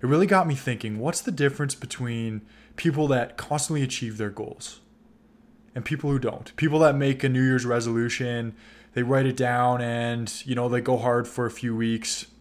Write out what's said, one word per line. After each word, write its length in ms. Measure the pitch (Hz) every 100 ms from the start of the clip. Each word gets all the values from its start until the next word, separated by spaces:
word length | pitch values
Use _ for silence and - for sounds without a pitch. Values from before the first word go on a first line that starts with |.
it 60 | 123
really 200 | 151 196
got 180 | 196 170
me 80 |
thinking, 460 | 135 - 120 110 107
what's 220 | 131 170
the 100 | -
difference 440 | 156 139 139 143 -
between 680 | - - 123 117 113 107 - - - -
people 320 | 165 147 151
that 300 | 131 117 -
constantly 460 | - 147 - 156
achieve 340 | 131 - 117 107
their 120 | 104
goals 520 | 101 107 - - - _ _ _ _ _ _ _ _ _
and 120 | - 113
people 260 | 151 147
who 80 | 139
don't? 340 | 120 - - -
People 200 | 151 156
that 140 | 156
make 300 | 143 139 135
a 60 | 139
New 120 | 127
Year's 240 | 131 131 120
resolution, 880 | 120 117 117 117 - 123 120 113 110 - - - -
they 60 |
write 240 | 120 135 135
it 120 | 127
down 420 | 123 123 123 123
and, 640 | 120 117 120 117 113 - -
you 100 | 123
know, 120 | 123
they 140 | 120
go 160 | 120 123
hard 280 | 120 120 120
for 200 | - 120
a 60 |
few 220 | - 120
weeks 520 | 113 113 113 113 - - -